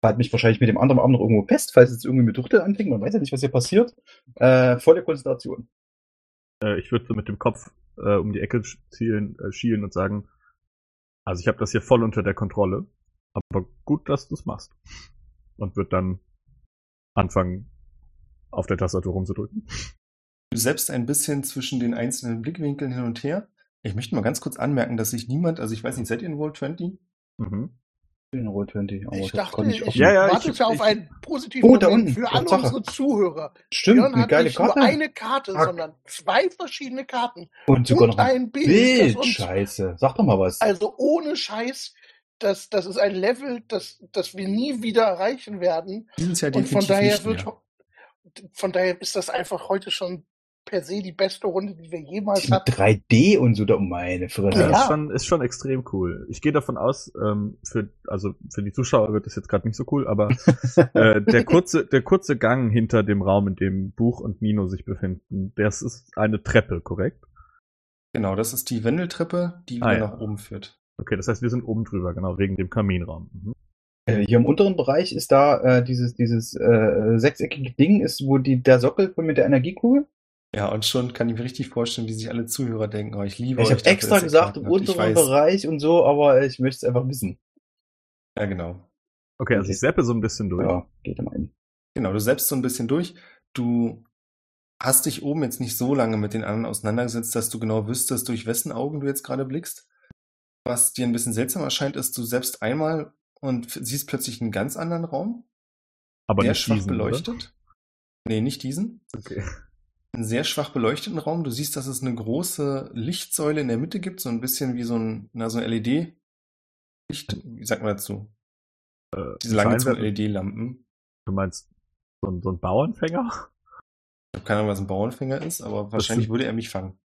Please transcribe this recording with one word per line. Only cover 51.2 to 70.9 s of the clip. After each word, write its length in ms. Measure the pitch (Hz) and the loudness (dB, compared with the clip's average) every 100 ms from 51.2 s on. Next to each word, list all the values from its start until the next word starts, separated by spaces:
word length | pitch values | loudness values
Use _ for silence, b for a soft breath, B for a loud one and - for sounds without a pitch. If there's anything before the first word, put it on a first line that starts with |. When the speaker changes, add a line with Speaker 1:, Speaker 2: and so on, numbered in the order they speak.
| 190 - 208 | -2 -2 -4
Speaker 4:
Runde, 260 | 180 202 | -4 -6
die 160 | 165 165 | -12 -12
wir 80 | 165 | -12
jemals 440 | 143 196 208 202 | -10 -8 -2 -2
Speaker 1:
Die 40 | 147 | 2
mit 140 | 190 | 2
Speaker 4:
hatten. 100 | - | 2
Speaker 1:
drei 320 | 120 98 107 _ | 2 4 2 _
D 260 | 113 175 208 | 6 6 6
und 200 | 127 107 | 4 2
so 80 | |
da, 100 | 101 | 2
um 140 | 101 95 | 2 2
meine 400 | 87 87 90 90 | -4 -4 -4 -6
Fresse. 320 | - 98 98 | -2 2 4
Speaker 2:
Ja, 100 | - | 4
Speaker 4:
Ja. 100 | 208 | 4
Speaker 2:
ist 60 | 254 | 4
schon, 240 | 151 151 | 0 -2
ist 160 | 113 - | -6 0
schon 160 | 170 | 0
extrem 420 | 123 - 135 131 123 | 0 -6 -4 -4 -4
cool. 320 | 95 90 - - | -4 -2 -4 -10
Ich 100 | - | -4
gehe 120 | 147 | 0
davon 260 | 151 - 113 | 0 -2 -2
aus, 340 | 107 - - - | -2 -2 -8 -4
ähm, 380 | 107 104 104 - | -2 -2 -4 -8
für, 280 | - 113 101 _ - | -6 -6 -6 _ -8
also 280 | 101 101 - - | -6 -6 -8 -12
für 80 | - | -8
die 80 | 101 | -6
Zuschauer 420 | - 123 127 107 | -4 2 2 2
wird 140 | 107 - | 0 -4
das 80 | |
jetzt 140 | - - | -12 -4
grad 160 | 98 | -2
nicht 100 | 113 | -2
so 100 | 110 131 | -6 -4
cool, 160 | 143 131 | -2 -2
aber, 220 | 104 104 | 0 0
Speaker 1:
<laughs> 640 | 120 - 131 123 - 135 | 2 2 2 2 2 4
Speaker 2:
äh, 260 | - 110 107 | 6 6 6
der 240 | 104 117 | 6 4
kurze, 400 | 120 170 180 165 | 6 4 4 -2
der 180 | - 135 | 2 0
kurze 360 | - 190 - 135 | 4 0 2 0
Gang 320 | 110 127 120 | 2 2 2
hinter 320 | 110 110 117 | 2 2 2
dem 200 | 101 101 | 2 2
Raum, 260 | 95 98 101 | 4 4 2
in 80 | 92 | 0
dem 340 | 98 95 98 | -2 -2 -4
Buch 300 | - 117 120 | 0 0 0
und 200 | 110 98 | -6 -2
Nino 280 | 107 107 92 | 0 0 0
sich 160 | 92 | -4
befinden, 680 | - 95 95 90 _ 101 95 - | -8 -6 -4 -6 _ -6 -6 0
das 260 | 104 - | -2 0
ist 340 | 120 - _ - | -10 -10 _ -2
eine 240 | 107 107 | -2 -2
Treppe, 360 | - 113 - 87 | 2 0 2 -8
korrekt? 440 | - 92 95 - _ _ b b _ _ _ _ _ | -6 -4 -4 -6 _ _ b b _ _ _ _ _
Speaker 3:
Genau, 220 | 117 101 95 | -4 -2 -2
das 180 | 113 | -4
ist 160 | 127 - | -6 -6
die 140 | 117 | -4
Wendeltreppe, 800 | 110 156 175 - 170 175 175 - - | 0 0 -2 -6 -4 -2 -4 -6 -12
die 140 | - | -2
Speaker 2:
Ah, 80 | 117 | 0
Speaker 3:
wieder 80 | 110 | 0
Speaker 2:
ja. 80 | 107 | 0
Speaker 3:
nach 100 | 110 | -6
oben 180 | 110 104 | -8 -8
führt. 420 | - 101 - _ _ | -10 -14 -14 _ _